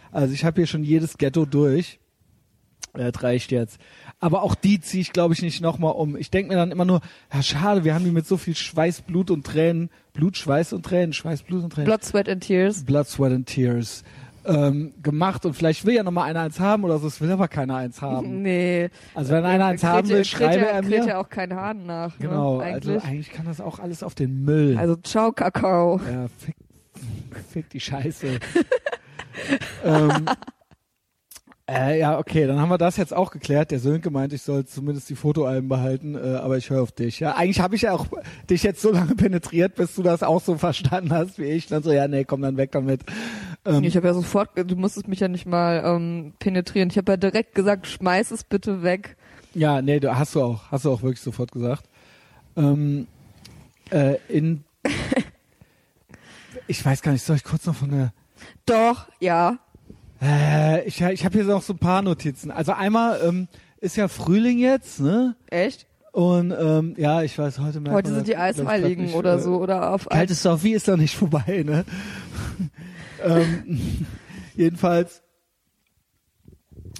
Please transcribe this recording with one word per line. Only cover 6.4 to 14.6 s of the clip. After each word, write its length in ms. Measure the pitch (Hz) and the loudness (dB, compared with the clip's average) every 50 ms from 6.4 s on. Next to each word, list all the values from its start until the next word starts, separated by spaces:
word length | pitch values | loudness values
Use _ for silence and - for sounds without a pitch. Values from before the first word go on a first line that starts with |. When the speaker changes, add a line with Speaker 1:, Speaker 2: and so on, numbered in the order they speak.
| 196 156 | 0 2
Speaker 1:
mir 80 | 190 | 2
dann 160 | 180 170 180 156 | 2 2 2 2
immer 120 | 180 175 | 0 2
nur, 160 | 180 185 165 - - - - _ - - | 4 4 2 2 -2 -20 -20 _ -6 -2
ja, 120 | 139 131 | -2 0
schade, 400 | - - 143 170 208 208 196 160 | 0 0 0 2 2 2 4 4
wir 100 | 160 156 | 2 2
haben 100 | 165 180 | 2 2
die 60 | 175 | 2
mit 160 | 170 160 156 | 2 0 2
so 100 | - 190 | 0 -2
viel 200 | 175 - - 160 | -2 -2 -4 -6
Schweiß, 460 | - - - - 160 156 170 170 - - | -6 -6 -6 0 0 2 2 0 -2 -8
Blut 280 | - 170 175 190 175 | -4 -2 -2 0 0
und 160 | 180 151 135 | 0 -2 -2
Tränen, 440 | - - 151 160 170 170 165 170 170 _ _ _ _ - | -4 0 2 2 2 2 0 -2 -6 _ _ _ _ -4
Blut, 240 | - 151 190 185 | 0 0 0 0
Schweiß 360 | - - 156 139 151 175 - 220 | -2 -2 0 2 2 2 0 -4
und 120 | 185 160 | -8 -6
Tränen, 280 | - 185 175 180 165 151 | -2 0 0 0 0 -2
Schweiß, 320 | - - 165 160 139 - | -6 -6 -6 -6 -6 -6
Blut 180 | - 180 185 170 | -6 -6 -4 -4
und 100 | 170 - | -4 -4
Tränen. 120 | 151 147 | -2 0
Speaker 2:
Blood, 160 | 202 220 214 - | 2 2 0 -2
Sweat 260 | - - 202 196 - | -2 -2 -2 0 0
and 140 | 196 185 - | -4 -6 -2
Tears. 400 | - 196 180 185 196 214 196 135 | 0 2 2 2 2 0 -2 -2
Speaker 1:
Blood, 220 | 123 135 147 143 | 0 0 0 0
Sweat 240 | - - - 135 131 127 | 0 0 0 2 2 2
and 140 | 127 127 | 0 -2
Tears. 560 | - - 139 127 123 120 120 117 - - - - - - - - - - - - | -4 -2 0 0 2 0 0 -4 -6 -10 -16 -18 -20 -20 -20 -20 -20 -20 -12 -2
Ähm, 500 | - 170 147 | 0 2 2